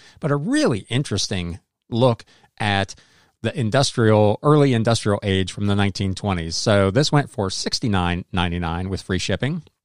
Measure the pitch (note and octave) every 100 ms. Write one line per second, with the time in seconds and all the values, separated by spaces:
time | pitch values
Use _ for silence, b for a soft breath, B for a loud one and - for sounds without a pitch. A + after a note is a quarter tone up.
0 | B B C#3 C#3+ E3+ D4 C4 G#2 - A#2+
1 | C#3+ G2 - F#2+ E2+ E2+ _ _ _ A#2
2 | B2+ A#2 b b b - G#2+ G2 F#2+ b
3 | b b b _ A2+ C#3+ A2 B2+ C#3+ -
4 | A2 G#2+ G#2 G#2 D3 D3+ C#3+ A#2 A2+ A2+
5 | A2 G2+ G#2 F#2+ F#2 - G2+ G2+ G2 -
6 | G2 F#2 G#2 F2 E2 D#2+ - G2+ G2 G2+
7 | D#3 D3 - - F#2+ - - - A#2+ G2
8 | F2 F2 - F#2+ F2 F2 E2+ E2+ F#2+ F2+
9 | - F2+ - F#2+ B2+ E3+ - _